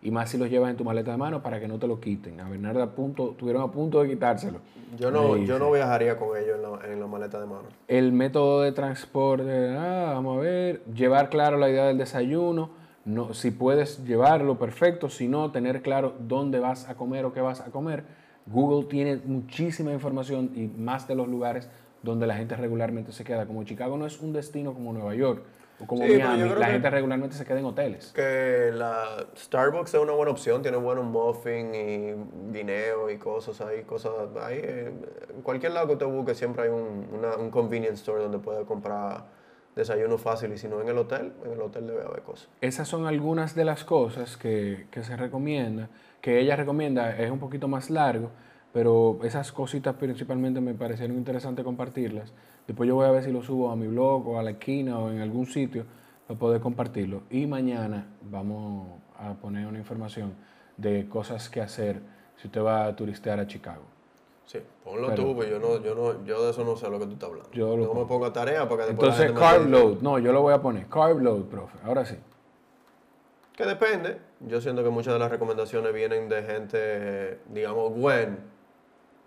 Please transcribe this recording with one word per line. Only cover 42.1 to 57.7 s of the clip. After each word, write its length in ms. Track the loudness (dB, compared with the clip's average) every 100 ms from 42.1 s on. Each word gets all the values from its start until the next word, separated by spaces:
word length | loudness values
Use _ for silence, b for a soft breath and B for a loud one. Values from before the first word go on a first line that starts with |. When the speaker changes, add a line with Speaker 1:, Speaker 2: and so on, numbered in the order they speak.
| -10
Speaker 2:
cosas. 260 | -12 -16 -18 _
Speaker 1:
Esas 260 | -6 -4 -6
son 200 | -4 -2
algunas 500 | 0 0 0 -2 2
de 80 |
las 180 | 0 0
cosas 540 | 2 4 4 -2 -10 -6
que, 500 | -2 0 0 -4 -10
que 100 | -12
se 140 | -10 -6
recomienda, 720 | -6 -4 -2 -2 -2 -4 -8 B B B
que 180 | 2 4
ella 160 | 6
recomienda, 600 | 2 0 0 0 0 0 -2
es 140 | -2
un 80 | -4
poquito 260 | -6 -6 -4
más 240 | -4 -2
largo, 400 | 2 2 2 -4 -10 B B B
pero 460 | 2 6 8 6 4
esas 260 | -2 -4 -6
cositas 460 | -6 -4 -2 -4 -2
principalmente 640 | -4 -4 -4 -2 0 0
me 140 | -2
parecieron 420 | -4 -4 -4 -4 -4
interesantes 480 | -4 -4 -4 -6
compartirlas. 680 | -6 -6 -6 -4 -4 -4 -12 -20 B B -12
Después 220 | 0 2
yo 60 |
voy 120 | 6 6
a 40 |
ver 120 | 4
si 80 | 2
lo 120 | -4
subo 280 | -2 -2 0
a 60 | -2
mi 100 | -2
blog 400 | 2 2 2 0
o 120 | -4
a 40 |
La 100 | -4
Esquina 460 | -6 -4 -2 -2 -2
o 120 | -4
en 100 | -4
algún 240 | -4 -4 -4
sitio 380 | -2 -4 -4 -10 B B B _
para 120 | -2
poder 220 | 2 2
compartirlo. 600 | 0 -2 -4 -4 -4 -6 -6
Y 180 | -4 -2
mañana 600 | -2 -2